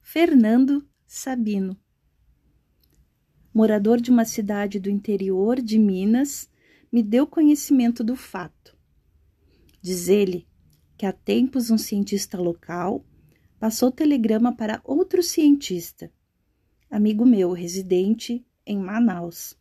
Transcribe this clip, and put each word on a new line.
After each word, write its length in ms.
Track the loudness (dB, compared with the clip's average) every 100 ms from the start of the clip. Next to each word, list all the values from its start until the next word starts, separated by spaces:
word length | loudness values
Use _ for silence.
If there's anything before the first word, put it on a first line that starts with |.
Fernando 840 | _ 0 4 4 6 4 2 0 -6 _ _
Sabino. 720 | -14 -8 -4 -2 -2 -4 -8 _ _ _ _ _ _ _ _ _ _ _ _ _ _ _ _ _
Morador 480 | 0 2 2 2 0
de 100 | 2
uma 140 | 2 2
cidade 560 | -4 -6 -4 -4 -6
do 80 | -4
interior 720 | -6 -4 -4 -2 0 0 -2
de 180 | 0 2
Minas, 720 | 2 2 0 0 0 -6 -18 _ _ _ _
me 100 | -2
deu 240 | 2 0 0
conhecimento 800 | 2 4 2 2 2 2 0
do 140 | -4 -6
fato. 600 | -10 -14 -14 _ _ _ _ _ _ _ _ _ _ _ _ _
Diz 280 | -8 -6 0
ele 360 | 2 2 -4 _ _ _ _ _ _
que 80 | -8
há 80 |
tempos 560 | -8 -4 -2 0 -2 -2
um 60 | -2
cientista 600 | -2 -6 -4 -6 -6 -4
local 680 | -4 -6 -10 -8 -6 -6 _ _ _ _ _ _
passou 320 | -6 0 -2
telegrama 600 | 0 0 0 0 0 0
para 280 | -2 -8 -8
outro 400 | -4 -4 2 2
cientista, 880 | 2 4 4 4 0 -8 -8 -18 -20 _ _ _ _ _ _ _ _
amigo 340 | 0 0 4 4
meu, 280 | 4 2
residente 920 | -2 -6 -8 0 0 2 -2 -4 -10 _ _ -8
em 120 | -8
Manaus. 800 | -4 0 0 0 -10 -12 -18 -20